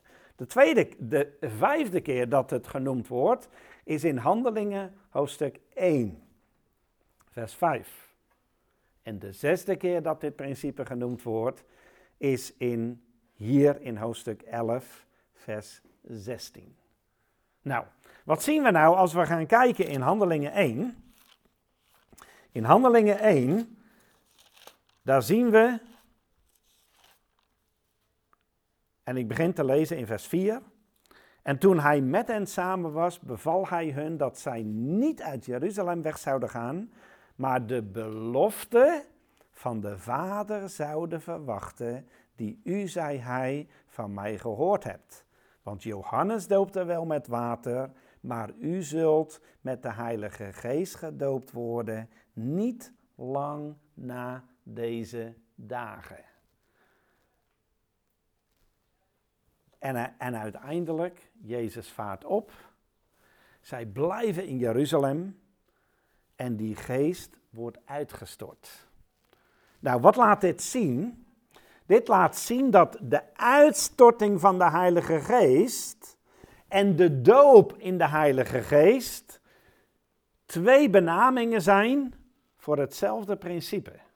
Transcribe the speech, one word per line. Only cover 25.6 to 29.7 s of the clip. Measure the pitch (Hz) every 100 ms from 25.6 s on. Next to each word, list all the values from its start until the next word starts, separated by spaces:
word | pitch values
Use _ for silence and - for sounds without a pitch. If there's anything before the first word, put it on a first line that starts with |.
| 240 226 - _ _ _ _ _ _ _ _ _ _ _ _ _ _ _ _ _ _ _ _ _ _ _ _ _ _ _ _ _ _ _
en | - 127
ik | 113
begin | 113 170
te | 180
lezen | 135